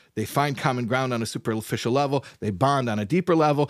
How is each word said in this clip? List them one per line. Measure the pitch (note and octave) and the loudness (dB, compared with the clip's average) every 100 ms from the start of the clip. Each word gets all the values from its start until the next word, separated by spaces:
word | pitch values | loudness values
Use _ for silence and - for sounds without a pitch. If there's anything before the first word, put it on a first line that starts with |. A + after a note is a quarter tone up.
| _ | _
they | - | -6
find | A3 - D3 C#3 | -4 0 -2 0
common | D3 B2 A#2+ | 0 0 0
ground | B2+ C3 | -2 0
on | A#2+ | -2
a | A2 | -4
superficial | - - A2 G#2+ A2+ A#2+ | -4 -4 -4 -4 -4 0
level, | B2+ C#3+ C#3 - - | 0 2 0 -4 -6
they | G#2 | -6
bond | F#2+ C3 C#3 B2 | 2 2 2 0
on | G#2+ | -2
a | |
deeper | G2+ E3 F#3 | 0 0 2
level, | E3 D3+ D3 C#3+ | 4 4 2 0